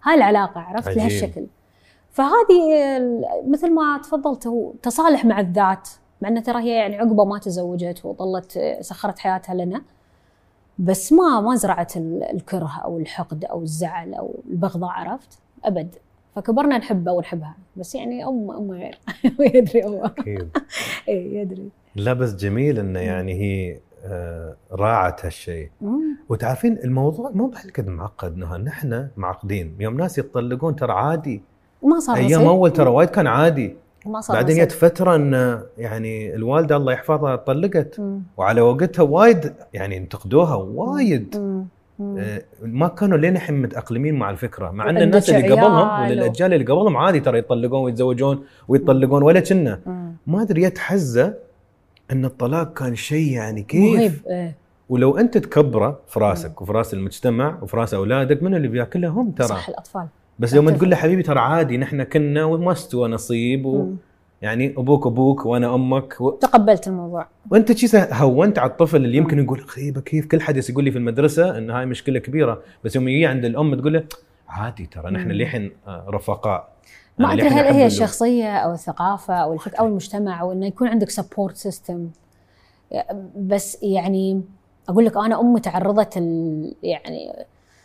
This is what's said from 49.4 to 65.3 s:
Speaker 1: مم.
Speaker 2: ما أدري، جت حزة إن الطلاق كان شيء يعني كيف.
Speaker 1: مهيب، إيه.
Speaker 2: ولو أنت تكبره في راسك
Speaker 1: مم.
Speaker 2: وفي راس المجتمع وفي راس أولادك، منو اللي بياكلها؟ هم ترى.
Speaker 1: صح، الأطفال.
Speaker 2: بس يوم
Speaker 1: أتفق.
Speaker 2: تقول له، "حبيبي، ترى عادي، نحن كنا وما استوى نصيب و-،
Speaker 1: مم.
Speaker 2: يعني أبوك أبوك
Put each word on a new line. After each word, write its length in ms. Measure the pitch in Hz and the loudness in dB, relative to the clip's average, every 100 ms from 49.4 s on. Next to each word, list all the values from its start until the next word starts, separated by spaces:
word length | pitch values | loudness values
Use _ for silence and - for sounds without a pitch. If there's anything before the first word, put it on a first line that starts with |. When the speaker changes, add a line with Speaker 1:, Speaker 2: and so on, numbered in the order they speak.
| 180 190 139 98 - | 4 2 2 -2 -8
Speaker 1:
مم. 300 | 180 175 165 - | -10 -10 -12 -4
Speaker 2:
ما 140 | 180 | -2
أدري، 200 | 214 165 | 0 2
جت 160 | 185 - | 2 0
حزة 560 | - 196 147 117 165 208 - _ _ _ _ _ _ | -4 -2 0 2 2 -2 -16 _ _ _ _ _ _
إن 140 | 131 131 | -4 -2
الطلاق 480 | - 123 160 165 | -2 -2 0 -2
كان 220 | 165 131 117 | -6 -6 -6
شيء 360 | - 151 156 | -4 0 0
يعني 320 | 127 110 107 | -2 -4 -8
كيف. 320 | 104 160 208 226 | -2 4 4 6
Speaker 1:
مهيب، 180 | 220 147 - | 2 0 -6
إيه. 280 | 180 170 151 _ _ _ | -6 -6 -10 _ _ _
Speaker 2:
ولو 280 | 127 131 156 | 2 4 4
أنت 200 | 240 214 | 2 2
تكبره 640 | - 147 147 110 107 143 _ | 2 2 4 4 0 -2 _
في 120 | - | 0
راسك 300 | 104 87 82 | 0 0 -6
Speaker 1:
مم. 60 | 80 | -12
Speaker 2:
وفي 100 | 90 | -4
راس 220 | 104 110 | -2 -2
المجتمع 640 | 98 95 - 127 117 143 170 | -4 -8 -4 -2 0 -2 -4
وفي 160 | 107 113 | -6 -4
راس 160 | 113 | -2
أولادك، 500 | 98 101 131 131 147 | -2 0 0 0 0
منو 140 | 180 185 | 0 0
اللي 100 | 135 | 0
بياكلها؟ 420 | 120 117 180 175 | -2 -4 -4 -4
هم 220 | 180 247 | -2 -4
ترى. 160 | 151 120 | -2 -2
Speaker 1:
صح، 220 | 98 - | -2 -6
الأطفال. 380 | - - 196 165 - _ - | -14 -12 -12 -12 -16 _ -6
Speaker 2:
بس 140 | 117 | 2
يوم 140 | 139 151 | 4 6
Speaker 1:
أتفق. 100 | 151 | 4
Speaker 2:
تقول 120 | 185 | 4
له، 60 | 175 | 4
"حبيبي، 280 | 160 185 | 2 2
ترى 160 | 160 139 | 2 0
عادي، 380 | 120 165 147 123 | 2 2 0 0
نحن 260 | 135 143 | -2 -4
كنا 420 | 127 156 147 147 156 | -2 0 0 0 0
وما 260 | 165 175 | 0 0
استوى 380 | 175 - 123 117 | -2 -2 -2 -2
نصيب 560 | 113 - 117 120 135 135 | -2 -4 -2 0 -2 -2
و-، 180 | 135 | -2
Speaker 1:
مم. 120 | 185 185 - _ _ _ | -2 -8 -14 _ _ _
Speaker 2:
يعني 320 | 104 113 135 139 | -6 -2 -2 -2
أبوك 300 | 127 143 127 | 2 4 4
أبوك 380 | 117 131 | 2 2